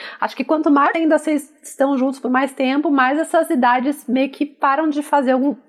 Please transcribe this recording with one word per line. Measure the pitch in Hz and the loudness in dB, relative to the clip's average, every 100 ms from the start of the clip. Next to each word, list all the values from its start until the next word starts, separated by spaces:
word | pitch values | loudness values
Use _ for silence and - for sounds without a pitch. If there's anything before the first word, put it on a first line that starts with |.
| - - | -16 -8
Acho | 214 - | -8 -6
que | |
quanto | 262 320 320 | -2 0 2
mais | 277 294 | 2 2
ainda | 339 320 302 | 2 2 0
vocês | 311 294 - _ | 0 -4 -4 _
estão | - - 269 277 | -14 -2 0 0
juntos | 254 262 | -2 -2
por | 247 | -2
mais | 254 269 | -2 -2
tempo, | - 262 277 330 | -2 -2 0 0
mais | 277 254 302 | 2 2 0
essas | 311 330 320 | 0 0 0
idades | 311 240 247 254 294 - | 2 2 2 0 -4 -2
meio | 254 269 | 0 0
que | - 294 | -2 -8
param | - 277 269 320 | -2 -2 0 0
de | 294 | -2
fazer | 294 285 254 | 0 0 2
algum, | 262 277 233 | 2 0 -4